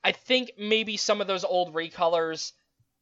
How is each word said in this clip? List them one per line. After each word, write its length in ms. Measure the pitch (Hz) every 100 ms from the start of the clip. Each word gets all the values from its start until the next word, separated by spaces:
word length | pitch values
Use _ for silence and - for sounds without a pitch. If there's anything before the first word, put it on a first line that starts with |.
I 100 | 190
think 400 | - - 254 240 -
maybe 400 | 208 220 214 208
some 240 | - 208
of 60 | 196
those 160 | 190
old 320 | 185 180 170 156
recolors 800 | 165 - 170 170 165 160 - - _ _ _ _